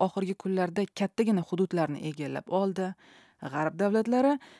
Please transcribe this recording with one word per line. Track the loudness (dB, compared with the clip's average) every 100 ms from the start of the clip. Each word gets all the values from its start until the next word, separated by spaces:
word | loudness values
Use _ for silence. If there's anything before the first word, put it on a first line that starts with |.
oxirgi | 0 0 -4
kunlarda | -4 -2 0 0 -2 -4 -2
kattagina | -2 0 2 2 0
hududlarni | 0 0 2 0 -2 -6
egallab | -6 -6 -6 -2
oldi. | 0 0 -2 -4 -6 -18 -20 -20 _
G'arb | -6 -2 -2 0
davlatlari | 2 2 2 4 4 2 -4